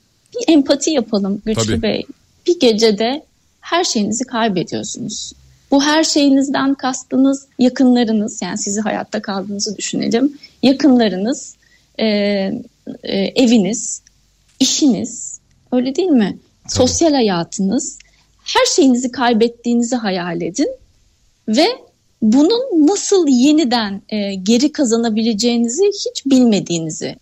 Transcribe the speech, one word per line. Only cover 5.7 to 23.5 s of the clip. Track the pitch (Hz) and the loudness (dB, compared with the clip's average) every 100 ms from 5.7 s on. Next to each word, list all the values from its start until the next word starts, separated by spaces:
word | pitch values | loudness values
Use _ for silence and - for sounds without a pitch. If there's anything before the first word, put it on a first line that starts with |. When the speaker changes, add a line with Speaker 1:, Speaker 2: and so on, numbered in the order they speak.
Speaker 1:
Bu | 277 | 0
her | 294 302 | 2 0
şeyinizden | 320 311 285 269 277 262 269 | 0 2 4 4 2 0 -2
kastınız | 277 269 262 - 254 269 269 - - | -2 -4 -8 -4 2 2 0 -6 0
yakınlarınız, | 247 247 254 240 226 220 214 - | 0 4 4 4 2 0 -2 -6
yani | 180 208 | -8 -6
sizi | 196 202 | -6 -6
hayatta | 214 202 - 214 | -4 -6 -6 -8
kaldığınızı | 214 196 196 202 202 190 | -6 -8 -8 -8 -8 -8
düşünelim. | - - - 226 285 - - _ | -8 -4 -2 0 0 -4 -20 _
Yakınlarınız, | 247 269 294 247 220 185 208 294 - - _ _ _ - | 0 4 4 4 2 0 -4 -6 -10 -20 _ _ _ -4
e, | 220 208 202 202 196 - - _ - - | -2 0 0 -2 -4 -6 -12 _ -18 -14
e, | - 196 | -6 -4
eviniz, | 190 - 254 233 185 240 - - _ _ _ _ _ - | -2 2 4 4 2 -2 -8 -12 _ _ _ _ _ -4
işiniz, | 262 - 294 190 233 - - - _ _ _ | -2 2 2 2 -4 -10 -16 -18 _ _ _
öyle | 247 254 269 | -2 -2 -2
değil | 370 | 2
mi? | 262 185 - _ _ | 2 0 -4 _ _
Speaker 2:
Tabii. | - | -6
Speaker 1:
Sosyal | - 254 - 320 | 0 0 2 2
hayatınız, | 285 214 175 170 - 190 240 - - _ _ _ _ | 2 0 -2 -4 -4 -2 -2 -6 -12 _ _ _ _
her | - 466 523 - | -4 0 2 4
şeyinizi | 277 240 254 | 4 4 0
kaybettiğinizi | 277 247 226 233 - 247 240 233 247 | -2 0 2 0 0 -2 0 0 -2
hayal | 214 185 175 170 | -2 -4 -4 -6
edin | 170 202 359 523 _ _ _ _ _ _ - | -6 -4 -4 -6 _ _ _ _ _ _ -4
ve | 220 381 508 - _ _ _ | 0 0 -2 -12 _ _ _
bunun | 220 254 311 466 539 339 294 | 2 4 4 2 0 2 4
nasıl | 403 - 392 294 | 2 2 2 4
yeniden, | 247 277 | 4 4